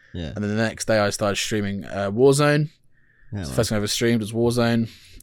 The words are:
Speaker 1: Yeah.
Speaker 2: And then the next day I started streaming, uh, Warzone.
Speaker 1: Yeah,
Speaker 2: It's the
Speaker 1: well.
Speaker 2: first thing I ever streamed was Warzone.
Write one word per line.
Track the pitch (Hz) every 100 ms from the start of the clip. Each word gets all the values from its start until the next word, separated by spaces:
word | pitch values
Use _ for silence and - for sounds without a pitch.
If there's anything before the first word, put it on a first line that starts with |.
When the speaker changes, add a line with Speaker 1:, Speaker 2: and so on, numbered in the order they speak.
| _
Speaker 1:
Yeah. | 92 80 -
Speaker 2:
And |
then | 104 107
the |
next | 113 - -
day | 110
I | 101
started | - 104 98
streaming, | - 110 101 98 82
uh, | 98 101
Warzone. | 104 135 139 147 147 151 - _ _ _ _ -
Speaker 1:
Yeah, | 104
Speaker 2:
It's | 76
the |
Speaker 1:
well. | 123
Speaker 2:
first | 110
thing | 107
I |
ever | 104
streamed | - 117 117
was | 107
Warzone. | 113 120 120 117 117 117 - - -